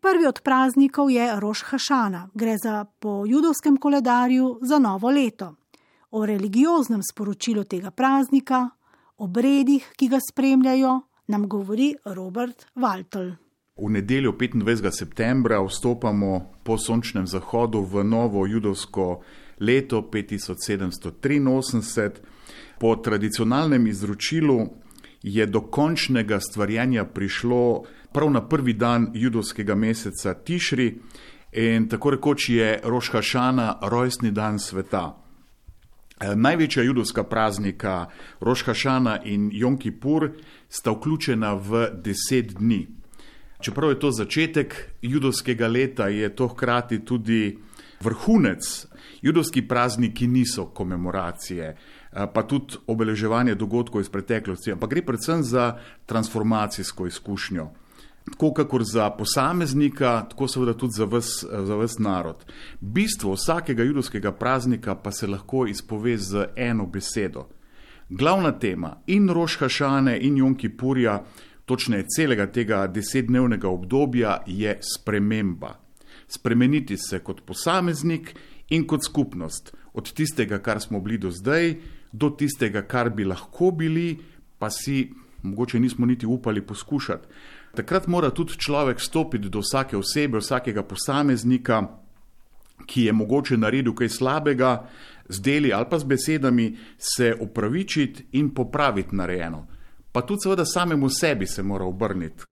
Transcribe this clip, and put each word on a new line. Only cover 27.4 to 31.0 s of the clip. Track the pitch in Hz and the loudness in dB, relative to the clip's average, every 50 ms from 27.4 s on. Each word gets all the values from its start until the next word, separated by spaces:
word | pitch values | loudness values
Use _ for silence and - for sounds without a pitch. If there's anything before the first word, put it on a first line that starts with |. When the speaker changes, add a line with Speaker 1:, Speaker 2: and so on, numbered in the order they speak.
| - 120 123 120 123 120 113 - - - - - - - - | 0 0 2 4 4 4 2 0 -2 -10 -20 -20 -20 -4 -2
Speaker 2:
prav | 143 147 156 | 0 2 4
na | 139 120 110 - | 2 2 2 2
prvi | 156 156 135 123 110 | 0 0 2 2 0
dan | 104 120 120 120 120 117 104 113 | 2 2 2 4 2 2 0 0
judovskega | 107 117 127 113 117 104 - - - 107 101 104 | 0 0 0 0 0 -4 -4 -6 -6 -2 0 0
meseca | 98 110 110 113 113 - 104 90 - - 101 90 | 2 2 0 0 -2 -4 -8 -8 -4 -4 -4 -4
Tišri | - - - 170 180 170 - 147 123 127 117 107 - | -4 -4 -4 -4 -2 0 0 0 2 0 0 0 -4